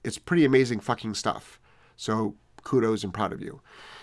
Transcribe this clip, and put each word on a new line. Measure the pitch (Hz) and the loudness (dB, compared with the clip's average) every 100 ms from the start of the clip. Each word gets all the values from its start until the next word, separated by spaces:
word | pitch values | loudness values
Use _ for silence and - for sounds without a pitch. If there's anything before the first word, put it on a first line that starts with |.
it's | 117 - | -10 -10
pretty | - 175 | -2 4
amazing | 147 131 127 113 | 6 6 4 0
fucking | - 120 110 | -4 -4 -4
stuff. | 101 110 - - - _ _ _ - | -4 -4 -4 -8 -20 _ _ _ -12
So | - 110 107 - _ _ | -4 -2 -2 -6 _ _
kudos | - 127 113 107 | -2 2 2 0
and | 101 | -2
proud | 87 98 | -4 -4
of | - | -4
you. | - - _ - - - | -12 -14 _ -20 -20 -20